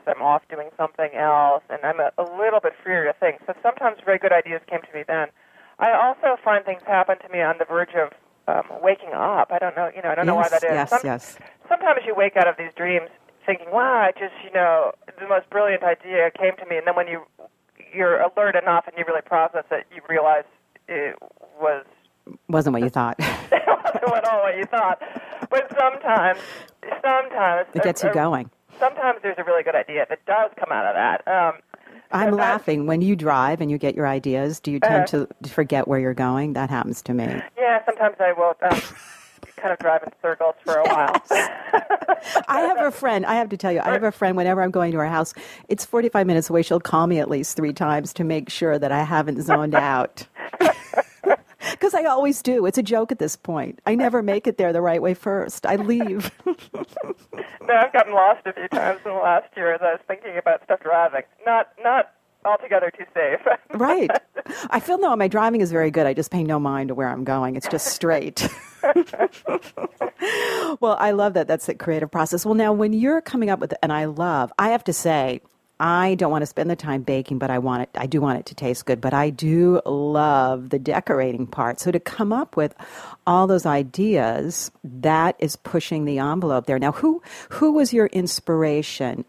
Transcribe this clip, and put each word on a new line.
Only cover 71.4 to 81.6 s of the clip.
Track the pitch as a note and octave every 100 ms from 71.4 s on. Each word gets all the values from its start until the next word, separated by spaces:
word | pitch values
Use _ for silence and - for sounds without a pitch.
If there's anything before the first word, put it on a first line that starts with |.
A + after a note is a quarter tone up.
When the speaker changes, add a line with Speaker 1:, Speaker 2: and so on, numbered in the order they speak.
| D#3
Speaker 2:
That's | D#3+ -
the | -
creative | - D#3 D3+
process. | E3+ D#3+ F3 G#3+
Well, | A3
now, | G#3+
when | G#3 G#3+
you're | A3 B3+ D#4+
coming | D#4+ B3+ G#3+
up | F#3+
with, | - -
and | D3+
I | D3+ D#3
love, | D3+ F3 D3 A#2+ -
I | G#3
have | A#3 -
to |
say, | E3 E3+ D3+ C3 - - _ _ -
I | D#3+ F3 F#3+ F3+
don't | E3
want | D3+
to | D3
spend | - D#3+
the | E3+
time | D3+ C3+
baking, | B2+ C3+ C3 C3
but | C3
I | B2+
want | B2+ B2
it, | B2+ -
I | C3
do | D3+
want | C#3 B2+
it | -
to | -
taste | C3 B2 -
good. | A#2+
But | B2+
I | C#3 D3
do | C3 D#3 E3 F3 F3+ -
love | C#3+ D3 D3+ D3+ C#3 B2+ C3 B2+
the | C#3
decorating | C#3+ - - C3+ C3 A#2+ B2
part. | -